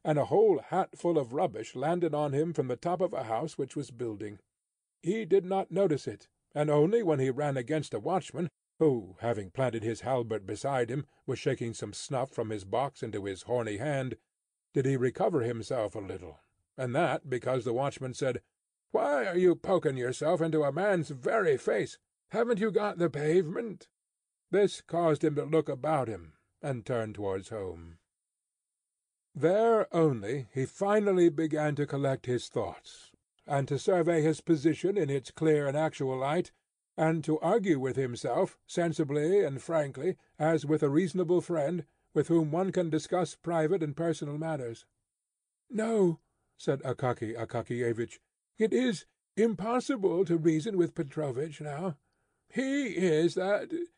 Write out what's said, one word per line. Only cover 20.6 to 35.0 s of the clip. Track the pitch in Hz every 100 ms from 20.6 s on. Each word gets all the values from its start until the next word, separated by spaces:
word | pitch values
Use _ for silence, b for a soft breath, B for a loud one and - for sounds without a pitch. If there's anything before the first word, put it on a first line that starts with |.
a | 143
man's | 143 208 185 147
very | 135 147 220 180 135
face? | - 214 143 - _ _ _
Haven't | 202 233 214
you | 220
got | 190 208 170
the | 170
pavement?" | 143 151 175 156 202 233 180 - _ _ _ _ _ _
This | 190 202 -
caused | - 165 170 147
him | 160 147
to |
look | 151 160 151
about | 135 147 156 120
him, | 98 80 - _ _
and | 147 127 101
turn | 123 110
towards | 101 101 95 92
home. | 110 92 85 85 82 _ _ _ _ _ _ _ _ _ _ _ _ _
There | - 151 202 226 226 -
only | 170 160 120 101 139 120
he | 135 131
finally | - 196 214 202 185 170
began | 147 160 151 151 143
to | 143
collect | 139 139 135 -
his | 123 -
thoughts, | 127 95 - - - - _ _ _ -
and | 143 135
to | 139
survey | - 180 165 170
his | 151 151
position | - 160 151 151 175
in | 202